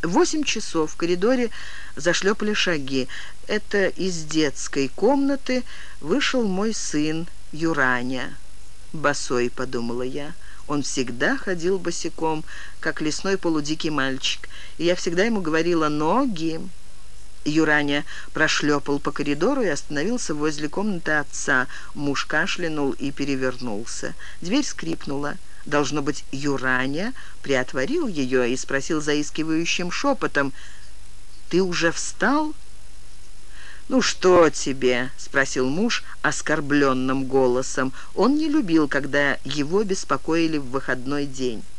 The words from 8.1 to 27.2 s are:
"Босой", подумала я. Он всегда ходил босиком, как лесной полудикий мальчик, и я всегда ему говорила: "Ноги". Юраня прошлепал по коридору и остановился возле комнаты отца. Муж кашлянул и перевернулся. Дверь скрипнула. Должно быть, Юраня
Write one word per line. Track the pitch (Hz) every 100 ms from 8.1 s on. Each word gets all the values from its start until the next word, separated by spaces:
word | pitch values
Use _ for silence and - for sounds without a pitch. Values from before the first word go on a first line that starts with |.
| 131 127 - - - - - -
"Босой", | 160 143 143 - 123 123
подумала | - 131 127 117 120
я. | 127 143 147 180 - - -
Он | 147
всегда | 135 - 123 120 147 269
ходил | 208 175 170 190
босиком, | 175 170 165 - 160 156 151 - - -
как | - 151
лесной | 156 147 190 190
полудикий | 175 156 147 156 160
мальчик, | 151 135 135 - - - - - -
и |
я | 170 180
всегда | - 170
ему | 220 220
говорила: | 165 160 165 170 156
"Ноги". | 151 156 214 277 180 160 160 - - - - - - - -
Юраня | - 151 156 151 147 143 147 - -
прошлепал | - 151 - 147 147 - 143
по | 151
коридору | 139 156 143 190 277
и | 208
остановился | 143 - 147 175 247 -
возле | 151 151 147 147
комнаты | 185 214 180 156
отца. | 151 139 - - 135 127 - -
Муж | 147 143 135
кашлянул | - 151 190 190 170 151 139
и | - 143
перевернулся. | 143 143 135 131 123 120 101 117 - 127 - - -
Дверь | 165 247
скрипнула. | 269 - 165 160 - 139 143 - - - -
Должно | 147 139 147
быть, | 143 - -
Юраня | 135 143 135 127 127 131 147 214 262